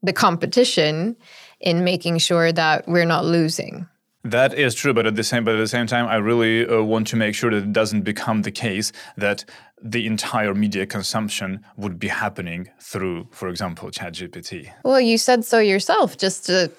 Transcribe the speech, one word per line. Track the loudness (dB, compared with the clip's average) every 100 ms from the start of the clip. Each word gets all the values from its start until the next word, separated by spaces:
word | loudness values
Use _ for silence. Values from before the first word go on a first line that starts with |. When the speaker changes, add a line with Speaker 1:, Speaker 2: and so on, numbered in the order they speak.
Speaker 1:
the | -4
competition | 2 2 2 2 2 4 4 2 0 -4 -6 -14 -20 -20 -4
in | 0 2
making | 2 0 0 0
sure | 2 4 4
that | 4 2 2 2
we're | 2
not | 4 2
losing. | 2 2 2 -2 -8 -12 -16 _ _ _
Speaker 2:
That | -2 2 2
is | 2 0
true, | 0 0
but | 2
at | 2
the | 0
same, | 0 0
but | 2
at | 2
the | 0
same | -2
time, | 0 0 0
I |
really, | 0 2 2 4 2 2
uh, | 2
want | 2 0 0
to |
make | 0 -2
sure | 0 0
that | 0
it | 0
doesn't | 0 0 0
become | -2 -4 -2 -2
the | -2
case | -4 -4 -4 -6 -8 -16 -4
that | -2 -2 -8 -20 -20 _ -6
the | -4 -2
entire | -4 -2 0 0
media | 2 0 0 -4
consumption | -6 -4 -4 -4 -6 -6 -8 -14 -10
would | -8 -6
be | -6
happening | -4 -6 -6 -8 -10 -12 _
through, | -10 -6 -6 -6 -12
for | -10 -8
example, | -6 -8 -8 -12
Chat | -12 -12
G | -12 -14
P | -14
T. | -14 -16 -16 -6
Speaker 1:
Well, | 0 2
you | 4 4
said | 4 2
so | 4 4
yourself | 4 2 2 2 2 0
just | -2 -2 0
a, | 2 0